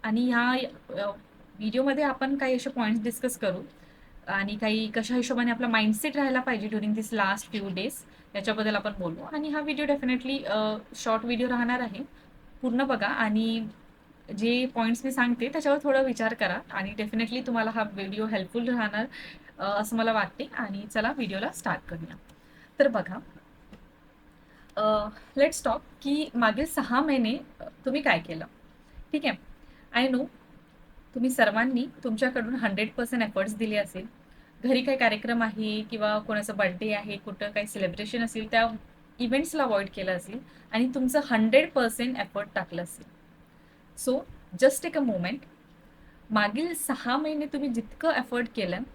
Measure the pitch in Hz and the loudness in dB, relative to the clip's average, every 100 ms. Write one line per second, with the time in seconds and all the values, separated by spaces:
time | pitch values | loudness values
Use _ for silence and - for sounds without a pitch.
0 | 220 220 247 240 240 254 247 - - - | 0 2 2 2 2 2 -2 -10 -10 -6
1 | 202 196 - - - - 214 233 277 277 | -4 -6 -16 -20 -20 -6 -2 2 2 2
2 | 285 262 269 277 262 254 269 262 220 226 | 2 0 0 0 2 0 0 -2 0 2
3 | 220 233 254 247 202 180 269 - - - | 0 -2 -4 0 -2 -2 -8 -18 -20 -20
4 | - - - 196 202 208 214 220 220 226 | -20 -18 -4 -2 -2 -2 0 0 0 -2
5 | 220 247 240 240 240 233 240 220 214 214 | 0 0 0 2 2 2 2 4 4 2
6 | 302 285 277 254 254 226 208 214 208 214 | 0 0 2 2 0 -2 -2 -2 0 -2
7 | 214 220 196 202 - 214 196 180 214 - | 0 0 2 0 -4 -6 -4 -4 -4 -6
8 | - - - 202 208 220 214 208 208 202 | -18 -20 -10 -4 -2 0 0 0 -2 -4
9 | 175 165 320 302 302 302 294 285 294 285 | -6 -6 -6 -6 -4 -4 -2 -2 2 2
10 | 254 254 262 269 - 208 214 214 - - | 2 -2 -2 -4 -2 0 0 -2 -8 -6
11 | 233 220 233 233 247 240 240 247 240 196 | 0 0 0 0 0 0 0 0 -2 -6
12 | 277 - - - - - 254 233 277 233 | -12 -14 -20 -20 -20 -6 -2 0 2 0
13 | 208 - 220 214 226 226 220 - - - | 0 0 2 2 2 0 -4 -10 -20 -20
14 | - - - 208 226 240 254 240 226 233 | -20 -20 -12 -2 2 2 0 0 0 0
15 | 269 262 240 240 240 311 302 285 285 269 | 0 0 2 2 0 0 2 2 4 4
16 | 269 233 226 233 196 190 - 202 196 208 | 4 2 -2 0 0 0 -4 -6 -6 -4
17 | 208 220 226 247 254 233 220 226 214 190 | -4 -2 -2 -2 -2 0 0 0 -2 -4
18 | 196 208 220 214 185 233 240 240 214 208 | -6 -4 -2 -2 -2 -2 0 0 0 -2
19 | 247 - - - - - 190 202 214 226 | -4 -6 -16 -18 -20 -6 -2 0 0 0
20 | 226 220 185 - 277 - 220 196 208 226 | 2 2 0 -4 -8 -6 -6 -6 -4 -2
21 | 220 277 214 190 247 - 220 175 - 170 | 0 -2 -4 -2 -4 -4 -6 -6 -6 -12
22 | 160 160 - - - - - - 277 220 | -10 -14 -20 -20 -20 -20 -20 2 4 4
23 | 170 185 - - - - - - - - | -4 -8 -12 -20 -20 -20 -20 -20 -20 -20
24 | - - - - - - - - 214 214 | -20 -20 -20 -20 -20 -20 -12 0 2 2
25 | 208 - - - 285 - - 233 - - | 0 -10 -10 2 2 4 -2 -2 -6 -8
26 | 277 294 302 240 226 208 311 - 185 247 | -2 0 0 2 2 2 -2 -2 0 2
27 | 311 269 220 262 - - - - 262 277 | 4 2 2 0 -6 -16 -18 -6 -2 0
28 | 285 170 165 160 165 - - - - - | 2 2 0 -10 -10 -16 -20 -20 -20 -20
29 | - 302 285 185 - - - - - 233 | -6 -2 -2 -4 -10 -20 -20 -20 -4 0
30 | 262 254 285 - - - - - - - | 2 2 -2 -10 -20 -20 -20 -20 -20 -20
31 | - 254 254 254 214 214 247 247 262 - | -10 0 0 6 4 6 2 2 -2 -6
32 | 247 220 254 254 226 254 220 196 220 - | -4 0 0 0 -2 0 0 0 -2 -2
33 | 233 247 214 190 202 208 220 208 196 185 | -2 0 0 0 -2 -2 -2 0 -2 -6
34 | 214 - - - - - 247 254 254 269 | -14 -18 -20 -20 -20 -6 2 2 2 4
35 | 240 214 226 233 226 214 214 214 214 226 | 4 2 0 0 0 -2 -4 -2 -4 -2
36 | 208 214 214 214 202 202 196 180 220 208 | 0 0 0 -4 -2 0 0 0 -2 -2
37 | 208 202 214 190 208 208 208 208 185 175 | -4 -10 -10 -8 -4 -4 -4 -2 -4 -4
38 | 208 240 233 226 220 226 226 220 - - | -6 -2 -2 -4 0 2 2 -2 -14 -20
39 | - - 240 269 330 311 262 202 196 - | -20 -6 0 0 0 0 2 2 0 -4
40 | 185 180 180 226 - - - 220 254 262 | -4 -4 -4 -12 -14 -20 -4 0 2 2
41 | 254 294 - 226 220 262 330 285 233 226 | 2 2 4 4 8 6 6 2 2 0
42 | 247 254 196 202 202 202 190 175 175 - | -4 -2 -4 -4 -4 -6 -4 -6 -8 -12
43 | - - - - - - - - - - | -20 -20 -20 -20 -20 -20 -20 -20 -20 -6
44 | - 262 - - - 180 262 269 339 320 | -2 -2 -2 -18 -16 4 4 4 -2 0
45 | 262 190 175 269 - - - - - - | 0 0 -2 -4 -10 -20 -20 -20 -20 -20
46 | - - - 214 208 220 339 330 - 262 | -20 -20 -2 2 2 0 -2 -4 -4 -2
47 | 240 269 311 302 294 285 277 226 220 - | 0 0 0 -2 -4 -2 -2 -2 -4 0
48 | 320 247 247 240 233 - 185 180 269 | 2 2 0 -2 -2 -2 -4 -4 -8